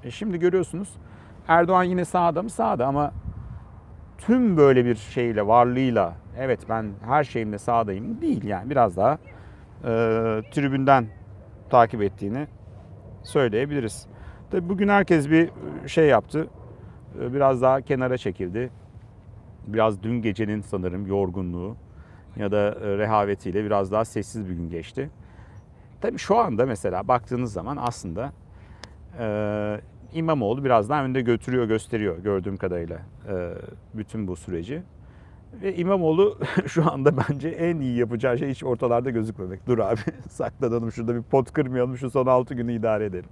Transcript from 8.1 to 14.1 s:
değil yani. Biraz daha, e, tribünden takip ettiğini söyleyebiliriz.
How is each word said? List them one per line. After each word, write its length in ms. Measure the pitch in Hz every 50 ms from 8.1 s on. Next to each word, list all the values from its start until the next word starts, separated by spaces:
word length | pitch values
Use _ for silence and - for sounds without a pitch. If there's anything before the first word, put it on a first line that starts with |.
| 233 220
değil 240 | 330 320 269 117 -
yani. 260 | 101 104 90 92 120
Biraz 260 | 151 143 120 107 87
daha, 160 | 87 98 120 147
e, 760 | 156 - - - - - - - - - - - - - - 113 113 113 113 110 113 113 113 110 110 107 113
tribünden 560 | - 147 143 139 135 135 135 135 139 131 123 110 - - - - - - - - - - - -
takip 320 | - 123 117 110 120 117 101
ettiğini 440 | 98 98 - 104 101 107 131 147 - - - - - - - - - - - - - - - -
söyleyebiliriz. 840 | - - 151 139 120 101 107 131 147 147 143 123 107 - - - -